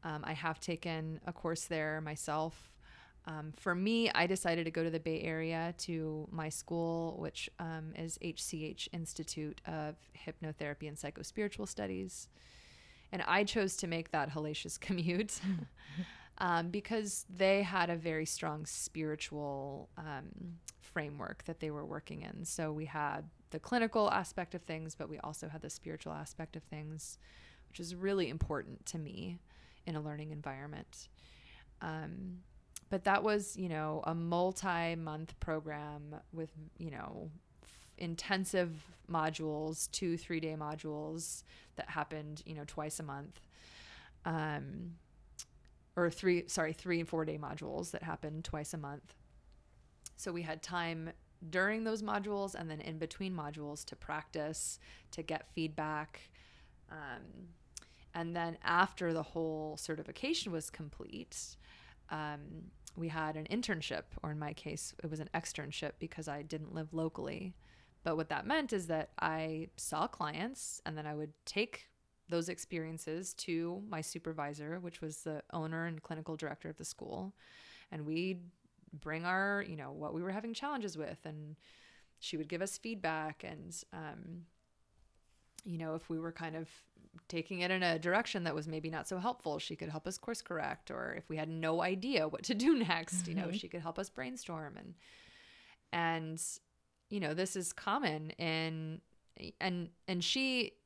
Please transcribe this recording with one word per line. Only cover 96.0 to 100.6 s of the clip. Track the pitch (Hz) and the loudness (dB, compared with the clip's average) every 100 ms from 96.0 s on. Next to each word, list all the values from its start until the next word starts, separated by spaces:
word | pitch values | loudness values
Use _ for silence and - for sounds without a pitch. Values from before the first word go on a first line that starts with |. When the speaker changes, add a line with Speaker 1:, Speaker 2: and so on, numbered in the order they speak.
| 165 165 160 160 - - _ _ _ _ _ | 4 4 0 -2 -2 -4 _ _ _ _ _
Speaker 1:
you | 208 | 0
know, | 160 | 2
this | 156 185 190 | 4 2 2
is | 175 | -2
common | - - 226 247 156 156 | -2 2 4 4 2 -2
in, | - 165 160 160 160 160 160 _ _ _ - 165 - | -2 2 2 2 0 -4 -6 _ _ _ -12 -12 -2
and, | 190 175 170 - - | 0 0 -2 -8 -2
and | 180 | 2
she | 170 269 262 254 | 4 4 6 4